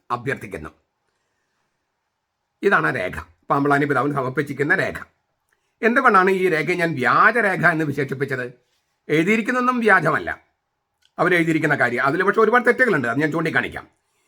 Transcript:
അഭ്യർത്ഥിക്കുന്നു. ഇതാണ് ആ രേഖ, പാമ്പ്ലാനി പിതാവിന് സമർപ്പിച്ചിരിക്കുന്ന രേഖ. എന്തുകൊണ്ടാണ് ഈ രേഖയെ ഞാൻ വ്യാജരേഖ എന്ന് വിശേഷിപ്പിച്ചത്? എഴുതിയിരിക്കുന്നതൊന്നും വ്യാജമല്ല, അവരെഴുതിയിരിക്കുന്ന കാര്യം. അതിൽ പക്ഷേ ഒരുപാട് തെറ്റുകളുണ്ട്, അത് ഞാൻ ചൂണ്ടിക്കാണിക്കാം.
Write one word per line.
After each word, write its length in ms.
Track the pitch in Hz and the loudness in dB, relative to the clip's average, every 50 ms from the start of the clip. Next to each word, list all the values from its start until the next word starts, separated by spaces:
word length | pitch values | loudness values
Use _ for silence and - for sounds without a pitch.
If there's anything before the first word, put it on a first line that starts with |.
| _ - | _ -8
അഭ്യർത്ഥിക്കുന്നു. 600 | 120 117 110 135 123 - 117 101 90 78 78 80 _ _ _ _ _ _ _ _ _ _ _ _ _ _ _ _ _ _ _ _ _ _ _ _ _ _ _ _ _ _ _ _ _ _ _ _ _ - - | -8 -6 -6 -8 -8 -8 -10 -14 -14 -14 -14 -16 _ _ _ _ _ _ _ _ _ _ _ _ _ _ _ _ _ _ _ _ _ _ _ _ _ _ _ _ _ _ _ _ _ _ _ _ _ -4 0
ഇതാണ് 240 | 202 202 160 156 | 2 2 2 2
ആ 60 | 156 131 | 0 -2
രേഖ, 200 | 113 90 92 82 - - _ _ _ _ | -4 -6 -6 -8 -10 -14 _ _ _ _
പാമ്പ്ലാനി 380 | - 151 139 143 143 139 139 147 | -2 -2 0 2 2 2 2 2
പിതാവിന് 300 | 139 135 123 135 147 143 | 0 0 -2 -2 -2 -4
സമർപ്പിച്ചിരിക്കുന്ന 580 | 139 123 127 131 156 135 143 135 139 139 156 190 | -4 -6 -4 -4 -6 -6 -6 -6 -6 -2 0 0
രേഖ. 240 | 175 127 98 87 - - _ _ _ _ _ _ _ _ _ _ _ _ _ _ - | 0 0 -6 -6 -10 -16 _ _ _ _ _ _ _ _ _ _ _ _ _ _ -2
എന്തുകൊണ്ടാണ് 500 | 233 226 240 269 262 247 202 190 180 196 | -2 0 2 4 4 4 4 6 4 4
ഈ 140 | 190 185 185 180 | 2 2 0 0
രേഖയെ 260 | 160 156 151 175 180 | 0 0 -2 -2 -2
ഞാൻ 160 | 175 170 170 147 | -2 -2 -2 -2
വ്യാജരേഖ 680 | 127 120 120 139 160 185 214 220 233 214 196 180 160 165 175 | 0 0 2 4 4 4 4 4 2 0 0 0 2 2 2
എന്ന് 140 | 165 156 160 | 2 2 -2
വിശേഷിപ്പിച്ചത്? 600 | 147 135 147 135 - 147 127 143 139 131 123 123 123 - _ _ _ _ _ _ _ _ _ _ - | -4 -2 -4 -4 -6 -4 -6 -4 -4 -4 -6 -6 -10 -12 _ _ _ _ _ _ _ _ _ _ -2
എഴുതിയിരിക്കുന്നതൊന്നും 680 | 147 160 170 202 226 226 208 254 247 254 247 262 254 240 | 0 0 2 2 0 0 0 -2 -2 0 0 0 -2 0
വ്യാജമല്ല, 500 | 226 208 190 180 156 156 135 107 85 80 80 - _ _ _ _ _ _ _ _ _ _ _ _ _ _ - | 2 4 4 4 4 0 -2 -2 -4 -6 -10 -12 _ _ _ _ _ _ _ _ _ _ _ _ _ _ -4
അവരെഴുതിയിരിക്കുന്ന 580 | - 160 175 180 170 165 165 160 151 156 151 143 | -2 0 2 2 2 2 2 0 0 0 0 2
കാര്യം. 300 | 139 127 120 120 127 131 | 2 0 0 0 0 0
അതിൽ 160 | 139 151 185 185 | 0 0 0 0
പക്ഷേ 180 | 202 196 220 220 | 0 2 4 2
ഒരുപാട് 220 | 214 240 247 226 | 4 4 2 2
തെറ്റുകളുണ്ട്, 400 | 247 214 240 254 233 180 143 120 | 2 2 2 2 2 2 0 0
അത് 120 | 117 120 139 156 | -2 0 0 -2
ഞാൻ 80 | 151 | -2
ചൂണ്ടിക്കാണിക്കാം. 540 | - 165 160 160 135 127 101 80 76 - - _ _ _ _ _ _ _ _ | -2 -2 -4 -2 -2 -2 -4 -4 -10 -14 -16 _ _ _ _ _ _ _ _